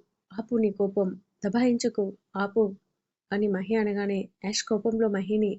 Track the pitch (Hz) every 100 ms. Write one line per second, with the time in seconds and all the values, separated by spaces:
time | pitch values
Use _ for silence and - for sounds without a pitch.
0 | _ _ _ 190 220 240 214 202 202 202
1 | 190 185 _ _ 202 233 247 240 240 226
2 | 196 - _ 190 202 214 208 196 _ _
3 | _ _ - 202 208 185 190 220 208 202
4 | 202 196 - _ 190 208 - 214 233 220
5 | 226 196 190 214 208